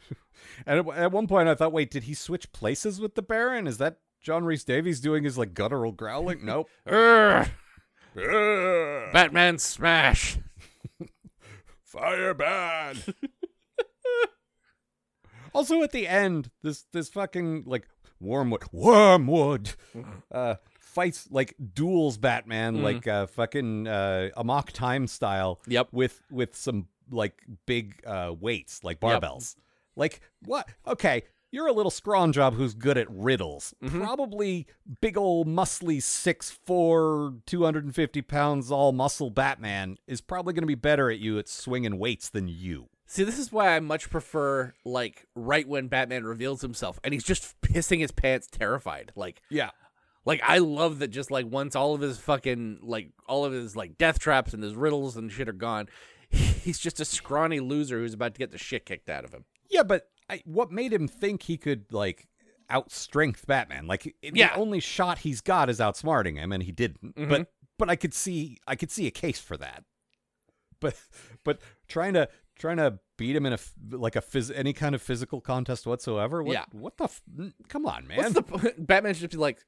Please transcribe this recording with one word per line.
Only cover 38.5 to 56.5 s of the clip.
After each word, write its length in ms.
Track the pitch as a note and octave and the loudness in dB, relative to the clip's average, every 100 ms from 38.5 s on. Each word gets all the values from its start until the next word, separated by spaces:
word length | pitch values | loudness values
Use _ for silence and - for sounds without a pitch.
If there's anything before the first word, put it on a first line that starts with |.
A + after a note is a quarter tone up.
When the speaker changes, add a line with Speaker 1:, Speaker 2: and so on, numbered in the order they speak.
| C#3+ B2 | 0 0
Speaker 1:
all 180 | C#3 C#3 | 2 4
muscle 400 | B2+ C#3 - C3+ | 4 0 -2 -2
Batman 680 | G#2+ C3+ C#3 G#2+ G2 F#2+ F#2+ - | 0 0 0 -4 -4 -6 -10 -10
is 120 | B2 | -10
probably 320 | - F3+ F3+ | -8 -6 -4
gonna 140 | E3+ D#3+ | -2 0
be 80 | |
better 380 | C3 D3 D3 C3 | 2 4 4 4
at 80 | A2+ | 0
you 180 | A2 G#2+ | -2 -4
at 100 | - | -4
swinging 480 | - - B2+ A#2 F#2+ | -10 -4 -2 -2 -2
weights 280 | A2+ A#2 - | -2 -4 -6
than 200 | G#2+ F#2 | -6 -4
you. 400 | E2+ F#2 D2+ - _ - | -6 -8 -8 -10 _ -8
Speaker 2:
See, 160 | - | -2
this 160 | G3+ B3 | -2 -2
is 140 | B3 | -4
why 240 | G#3+ G3 D#3+ | 2 4 2
I 40 | |
much 300 | D#3 D#3 - | 0 -4 -4
prefer, 600 | D#3+ - D#3+ C#3+ C3+ B2+ - | -8 -4 -2 0 0 -2 -8
like, 420 | A#2+ B2 A#2+ - _ - | -6 -4 -4 -8 _ -8
right 320 | A#2 D3+ C#3 | 0 0 0
when 180 | C#3+ C3 | -4 -2
Batman 360 | C3 B2 B2+ | -2 0 -4
reveals 380 | A2 A2+ B2+ C3+ | -6 -4 -4 -4
himself 360 | C3 A2+ F#2+ - | -8 -8 -8 -6
and 80 | C3+ | -6
he's 80 | C#3+ | -4
just 320 | C#3+ F#3 - - | -2 -2 -4 -2
pissing 400 | - E3+ - F3 | 0 2 2 0
his 100 | D3+ | 0
pants 380 | - C3+ C3 - | 0 2 0 -2
terrified. 640 | - G#2+ C3 F#2 C#2+ - | -6 -4 -2 -6 -10 -12
Like, 280 | - F#2 - - | -12 -12 -12 -6
Speaker 1:
Yeah. 200 | C#3+ A2 - _ _ _ _ | -4 -4 -8 _ _ _ _
Speaker 2:
like, 160 | - D#3 | -2 2
I 160 | A#2+ F3+ | 4 6
love 400 | E3 D3 E3 D3 | 4 2 0 0
that 80 | C#3 | -6
just, 220 | B2 C#3 | -6 -4
like, 160 | C3+ A#2 | -4 -2
once 300 | C3+ C#3 C#3 | -4 -2 0
all 180 | C#3+ | 0
of 60 | D3 | 0
his 180 | C#3+ A2+ | -4 -4
fucking, 600 | - C#3 C3 B2 A2+ G#2 | -2 0 0 -4 -6 -10
like, 280 | A#2 A2 E2+ _ - | -8 -8 -10 _ -4
all 160 | C#3 | -2
of 80 | C#3+ | 0
his, 240 | C3 A#2 G2 | -2 -6 -8
like, 220 | E2+ D#2 | -8 2
death 200 | E3 - | 2 2
traps 360 | D#3 C3+ B2 | 2 2 2
and 80 | A2 | -4
his 120 | G#2 | -8
riddles 420 | G#2+ D3+ D3 C3+ A2+ | -2 0 0 -4 -8
and 120 | A2 | -10
shit 180 | G#2 A#2+ | -8 -8
are 20 | |
gone, 360 | F#2+ A#2 G#2+ G2+ - - | -6 -4 -4 -6 -14 -20
<laughs> 220 | _ - | _ 0
he's 480 | - - | 2 4